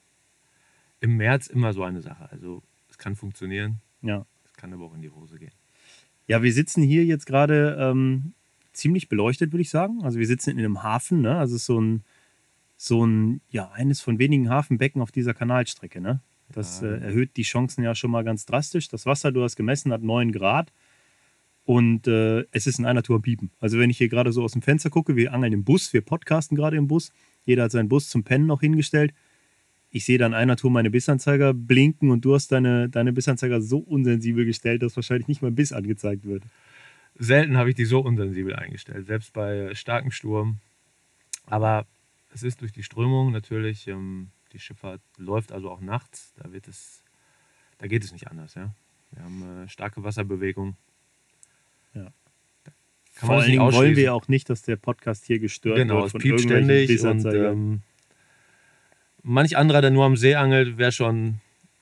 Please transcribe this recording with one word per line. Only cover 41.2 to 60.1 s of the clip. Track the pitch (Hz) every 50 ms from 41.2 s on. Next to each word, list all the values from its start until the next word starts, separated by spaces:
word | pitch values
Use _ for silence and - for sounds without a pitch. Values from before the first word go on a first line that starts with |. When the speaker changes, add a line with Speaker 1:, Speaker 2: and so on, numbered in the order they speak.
| _ _ - - _
Speaker 1:
Aber | - 107 107 110 110 110 107 107 - _ _ _ _ _ _ _ _
es | - 107
ist | 120 123 120 -
durch | 123 107
die | - -
Strömung | 92 - - 113 120 131 131 131 131 127
natürlich, | 113 107 104 - 113 110 110 110 107 107 -
ähm, | 98 98 95 95 95 95 95 92 95 _ _ _ _
die | - 113
Schifffahrt | - - 107 - - 95 92 95 _ _ _
läuft | - 90 92 104 110 107 -
also | - 98 95 90
auch | 90 92
nachts. | 92 95 110 127 - _ - - - _ _ -
Da | - 90
wird | 92 98 -
es, | - 98 - - - - _ _ _ _ _ _ _ _ _ _ _ _ _ _ _ _ -
da | 107
geht | 98 113 107
es | 101 -
nicht | 87 85 - -
anders, | 80 80 78 - -
ja. | 87 95 104 104 _ _ _ _ _ _ _
Wir | - -
haben, | 85 87 92 95 90 90 90 90 90
äh, | 98
starke | - - 98 107 - 104
Wasserbewegung. | 98 107 101 107 101 101 98 90 98 95 95 98 98 98 92 - _ _ _ _ _ _ _ _ _ _ _ _ _ _ _ _ _ _ _ _ _ _ -
Speaker 2:
Ja. | 107 95 - - _ _ _ _ _ _ _ _ _ _
Speaker 1:
Da | -
kann | - _ _ _ _ _ _ _
Speaker 2:
Vor | _ - 123 117
Speaker 1:
man | -
das | - 120
Speaker 2:
allen |
Speaker 1:
nicht | 120
Speaker 2:
Dingen | 131 131
wollen | 120 131 120
Speaker 1:
ausschließen. | 123 139 151 147
Speaker 2:
wir | 139 135 127 123
auch | 110 -
nicht, | - 135 131 - -
dass | 117 -
der | - 120 113
Podcast | 101 - 123 - - - 120 107 - -
hier | - 117 107
gestört | 110 101 - - - 110 110
Speaker 1:
Genau, | 131 123 110 104 107
Speaker 2:
wird | 101
Speaker 1:
es | 95
Speaker 2:
von | - -
Speaker 1:
piept | - 135 127 120
Speaker 2:
irgendwelchen | 120 120 123 127 135
Speaker 1:
ständig | 139 139 139 135 127
und, | 120
Speaker 2:
Bissanzeigern. | 113 113 113 110 110 107 110 104 104 104 104 104
Speaker 1:
ähm, | 104 107 107 107 101 - _ _ _ _ _ _ _ _ _ _ _ _ _ _ _ _ _ _ _ _ _ _ _ _ _ _ _
manch | - 120 123 131 156 151 -
anderer, | 135 151 156 143 147
der | 139 135
nur | 135 135 139
am | 131